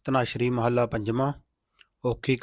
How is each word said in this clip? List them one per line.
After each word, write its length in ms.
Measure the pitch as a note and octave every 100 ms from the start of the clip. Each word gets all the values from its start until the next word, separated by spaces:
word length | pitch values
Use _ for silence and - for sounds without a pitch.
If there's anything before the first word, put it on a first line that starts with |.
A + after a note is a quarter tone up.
| -
ਧਨਾਸ਼ਰੀ 440 | C3 A#2 - B2
ਮਹੱਲਾ 360 | B2 A#2+ B2 A#2+
ਪੰਜਵਾਂ। 480 | A#2 G#2 A#2 C3+ C#3 _ _ _ _ _ _ B2
"ਔਖੀ 320 | A#2 - B2+